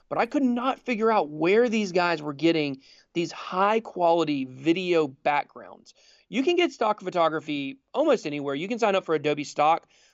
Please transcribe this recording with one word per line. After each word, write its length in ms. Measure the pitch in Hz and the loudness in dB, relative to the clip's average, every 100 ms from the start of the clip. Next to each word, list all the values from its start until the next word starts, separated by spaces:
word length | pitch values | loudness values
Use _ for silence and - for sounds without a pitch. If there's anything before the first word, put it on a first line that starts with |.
| - | -8
but 80 | 143 | -4
I 80 | |
could 180 | 233 285 | -2 0
not 380 | 254 240 262 - | 0 0 -2 -4
figure 320 | - 214 220 | -4 0 2
out 160 | 214 151 | 2 0
where 400 | 151 165 214 247 | 0 2 4 4
these 240 | 220 196 | 2 0
guys 300 | 175 175 160 | 0 0 0
were 100 | 151 | -4
getting 480 | 143 160 160 147 135 _ _ _ | 0 2 2 0 -4 _ _ _
these 180 | 170 160 | -4 -4
high 500 | - - 185 202 226 | -6 -6 0 2 0
quality 640 | 220 180 170 170 151 143 131 | -2 0 2 4 2 -2 -6
video 600 | 127 147 180 180 165 143 | -4 -2 0 2 0 0
backgrounds. 880 | 135 151 143 - 120 90 - - _ _ _ - | -2 -2 -2 -4 -10 -20 -20 -20 _ _ _ -8
You 120 | 214 | -4
can 140 | 277 349 | 0 2
get 160 | 339 | 0
stock 300 | - 220 208 | 0 -2 -2
photography 760 | 185 175 160 156 151 147 135 131 _ | -2 0 0 0 -6 -6 -6 -10 _
almost 340 | 247 311 214 156 | 0 2 2 0
anywhere. 280 | 147 139 | -6 -4
You 140 | 139 196 | -4 -4
can 100 | 233 | -2
sign 180 | 220 190 | 0 0
up 80 | |
for 100 | 180 | 0
Adobe 300 | 156 147 147 | 0 0 -2
Stock, 420 | 139 - 151 165 - _ _ | -4 0 2 2 -2 _ _